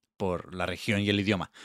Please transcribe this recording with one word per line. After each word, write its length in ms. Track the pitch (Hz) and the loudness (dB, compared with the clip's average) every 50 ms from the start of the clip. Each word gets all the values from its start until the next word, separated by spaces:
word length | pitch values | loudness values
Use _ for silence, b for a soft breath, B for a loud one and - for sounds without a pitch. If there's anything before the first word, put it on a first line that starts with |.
| _ _ _ | _ _ _
por 380 | - 101 92 87 82 - 67 87 | -4 -2 -2 -2 -2 -6 -8 -4
la 100 | 92 90 | -4 -2
región 360 | 90 90 - - - 104 101 | -2 -2 -4 -2 0 2 2
y 80 | 101 101 | 2 2
el 100 | 101 101 | 2 2
idioma, 320 | 98 101 104 90 80 - b b | 4 2 2 2 0 -6 b b